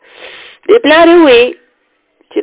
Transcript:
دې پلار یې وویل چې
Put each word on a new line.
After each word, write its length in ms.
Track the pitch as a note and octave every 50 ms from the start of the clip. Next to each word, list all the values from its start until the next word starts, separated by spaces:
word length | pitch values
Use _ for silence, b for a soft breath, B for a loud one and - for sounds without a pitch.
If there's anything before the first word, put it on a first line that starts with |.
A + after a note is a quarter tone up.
| B B B B B B B B B B B B B
دې 100 | - G#4+ A#4+
پلار 260 | - C#4+ D4+ D#4+ E4+
یې 100 | E4 E4+
وویل 340 | F4 E4 C#4 A#3+ A#3 B3 B3 - _ _ _ _ _ _ _ _ _ _ _ _ _ _ _
چې 80 | - G#3+